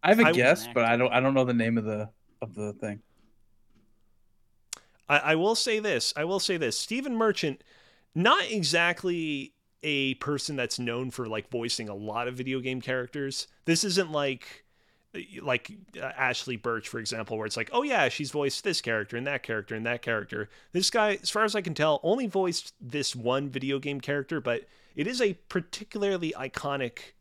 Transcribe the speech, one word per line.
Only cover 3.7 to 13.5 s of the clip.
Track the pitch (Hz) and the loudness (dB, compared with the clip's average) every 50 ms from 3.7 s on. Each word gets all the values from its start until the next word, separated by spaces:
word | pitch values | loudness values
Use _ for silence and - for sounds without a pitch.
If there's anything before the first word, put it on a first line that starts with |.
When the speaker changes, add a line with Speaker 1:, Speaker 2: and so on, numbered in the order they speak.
| _ _ _ _ _ _ _ _ _ _ _ _ _ _ _ _ _ _ _ _ - - _ _ _ _ _ | _ _ _ _ _ _ _ _ _ _ _ _ _ _ _ _ _ _ _ _ -18 -18 _ _ _ _ _
Speaker 2:
I, | - 143 147 | 4 4 4
I | - 147 160 | 6 4 4
will | 160 175 208 226 | 4 4 4 2
say | 220 - 254 220 220 | 2 0 0 0 0
this. | 214 208 165 120 - - - | 0 2 0 2 0 0 -2
I | 147 151 | -2 -2
will | 170 190 190 | 0 0 0
say | - - 185 | 0 0 0
this. | 170 156 117 107 | 0 0 0 -2
Stephen | - - - 220 254 269 294 240 | -2 -4 -4 -4 -4 -4 -2 0
Merchant, | 226 226 220 202 - - 156 135 - _ _ _ _ _ _ _ _ _ _ _ | 2 2 2 2 2 0 -2 -2 -4 _ _ _ _ _ _ _ _ _ _ _
not | 156 175 226 294 302 - - | 2 4 6 6 4 2 0
exactly | 226 208 170 139 151 165 170 175 170 - - 185 175 170 165 156 147 139 135 - _ _ _ _ _ _ | -2 -2 0 2 4 4 4 4 2 0 -2 -2 -2 0 -2 -2 -4 -4 -6 -10 _ _ _ _ _ _
a | - 151 147 139 135 135 131 | -4 -2 0 0 0 0 -2
person | - - 143 147 135 - - 151 | -2 -2 -4 -2 -2 -4 -4 -4
that's | 135 123 117 - | -4 -4 -4 -4
known | - 123 120 117 120 131 127 | -4 -4 -4 -2 -2 -4 -6
for, | - - 123 | -6 -6 -6
like, | 110 110 110 104 - | -4 -4 -6 -6 -4
voicing | - 120 117 120 - - 113 | -6 -4 -2 -2 -4 -4 -4
a | 104 101 | -8 -8
lot | 98 104 107 107 113 120 | -8 -8 -6 -4 -4 -4
of | 123 127 | -4 -4
video | 127 127 131 131 131 | -6 -6 -4 -4 -4
game | 123 131 131 127 | -2 -4 -6 -6
characters. | 120 - 127 127 123 120 - 147 139 139 135 - - - | -4 -4 -4 -4 -4 -6 -6 -6 -6 -6 -6 -8 -10 -10